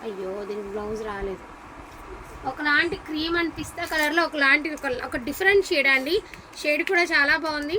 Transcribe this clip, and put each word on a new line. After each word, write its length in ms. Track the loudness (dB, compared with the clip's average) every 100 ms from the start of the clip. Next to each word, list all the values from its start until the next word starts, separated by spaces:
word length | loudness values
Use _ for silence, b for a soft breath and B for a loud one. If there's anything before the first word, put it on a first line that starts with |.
అయ్యో, 420 | -10 -8 -6 -6 -6
దీనికి 220 | -8 -6
బ్లౌజ్ 360 | -8 -6 -6
రాలేదు. 540 | -6 -6 -6 -8 -12 -18 -18 -18 -18 -18 -16 -16 -14 -10 -8
ఒకలాంటి 500 | -4 2 4 2 -2 -6
cream 300 | -4 0 0
and 140 | 0 -4
పిస్తా 300 | -10 -8 -4
కలర్లో 380 | 0 2 2
ఒకలాంటి 460 | 0 4 6 6 4
ఒక, 360 | -4 -4 -4 -4
ఒక 120 | -4
డిఫరెంట్ 480 | -4 2 6 6 4
షేడ్ 220 | 4 4
అండి. 360 | 4 4 0 -2 B B -4
షేడ్ 280 | 0 2 2
కూడా 140 | 2
చాలా 340 | 4 4 4 4
బాగుంది. 400 | 2 -2 -2